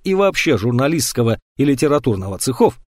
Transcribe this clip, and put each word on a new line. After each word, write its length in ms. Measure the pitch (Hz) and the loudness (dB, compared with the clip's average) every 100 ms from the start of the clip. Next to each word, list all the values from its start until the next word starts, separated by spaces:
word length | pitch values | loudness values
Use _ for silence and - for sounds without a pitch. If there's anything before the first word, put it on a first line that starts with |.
| 190 | -2
и 80 | |
вообще 440 | 190 196 - 165 117 | 0 0 0 0 0
журналистского 840 | 117 120 139 165 - - 113 107 _ - | 0 0 0 -2 -2 -2 -2 -2 _ -2
и 80 | 143 | 0
литературного 720 | 135 151 147 135 98 95 92 | 2 2 0 0 -2 -4 -6
цехов, 420 | - 123 220 - | -4 2 2 0